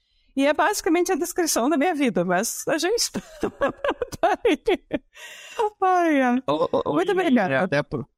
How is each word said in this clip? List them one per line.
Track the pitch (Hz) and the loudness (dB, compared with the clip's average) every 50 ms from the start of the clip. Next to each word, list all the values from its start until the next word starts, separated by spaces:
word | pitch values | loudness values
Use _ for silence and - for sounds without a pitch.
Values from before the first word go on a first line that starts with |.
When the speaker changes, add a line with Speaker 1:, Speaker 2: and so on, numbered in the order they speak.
| _ _ _ _ _ _ - | _ _ _ _ _ _ -2
Speaker 1:
E | 262 269 | 0 2
é | 285 302 | 2 2
basicamente | 302 302 320 415 - - 381 320 349 349 359 381 | 2 2 0 0 -2 0 0 2 2 2 0 0
a | |
descrição | 285 339 - - - 339 302 - - 226 285 | -2 -2 -4 -2 -2 -2 0 0 0 2 2
da | 339 | 2
minha | 269 277 370 339 | 2 2 0 0
vida, | 277 285 240 165 185 175 | 0 0 0 0 0 0
mas | 185 180 180 226 - - - - 233 | 0 0 0 0 -2 -6 -6 -4 -2
a | 285 311 | -2 0
gente | 311 359 466 466 - - - | 0 0 0 0 -2 -4 -4
<laughs> | - - - 640 605 - 403 - - 571 539 - - - 571 - - 494 539 - - | -8 -10 -10 -12 -8 -8 -6 -4 -2 -4 -4 -4 -4 -6 -6 -4 -4 -6 -10 -6 -2
tá | - 381 381 - - | 0 0 0 2 2
aí. | 453 330 - - - 359 - _ - - - _ _ _ - - - - - - - - - 453 427 415 - 381 | 0 0 2 0 -2 -2 -2 _ -8 -8 -8 _ _ _ -20 -20 -20 -18 -20 -20 -14 -4 -2 -2 -2 -2 0 0
Ai, | 370 370 359 349 330 302 269 262 | 2 4 4 4 4 2 2 2
ai. | 247 247 262 - | 2 2 0 0
Speaker 2:
Ô, | - 294 311 330 - - | -2 0 0 0 0 0
ô, | - - | -2 -2
ô, | - - | 0 0
Speaker 1:
Muito | 311 381 370 | 0 0 0
Speaker 2:
e, | 392 | 0
Speaker 1:
obrigada. | 359 359 330 254 240 190 180 170 | 0 2 2 2 2 2 2 2
Speaker 2:
é, | 165 | 0
até | 175 180 143 143 | 0 2 0 -2
apro-, | 143 - - 127 131 _ _ | -2 -2 -6 -8 -8 _ _